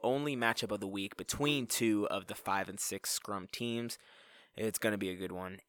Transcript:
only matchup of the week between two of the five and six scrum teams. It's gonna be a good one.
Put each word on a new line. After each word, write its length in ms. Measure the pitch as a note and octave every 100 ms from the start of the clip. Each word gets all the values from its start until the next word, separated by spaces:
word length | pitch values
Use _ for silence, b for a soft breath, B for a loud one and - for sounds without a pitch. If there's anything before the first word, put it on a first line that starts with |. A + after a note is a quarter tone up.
only 340 | A#2+ C3+ D3 C3
matchup 360 | A#2 A2+ G2
of 80 | G#2
the 60 | G2
week 300 | G2 G2 -
between 500 | F#2 - C#3+ C#3+ B2
two 400 | - A#2 G#2+ G#2
of 160 | G2 F#2+
the 80 |
five 340 | G2+ - G2 F#2+
and 100 | G2
six 320 | - G2 -
scrum 380 | - - G2+ F2+
teams. 460 | - A#2+ A#2 A#2+ - B B B B B -
It's 200 | A2 G2+
gonna 200 | A2 G#2
be 100 | G2
a 80 | F2+
good 160 | F#2
one. 280 | F#2 F#2 G2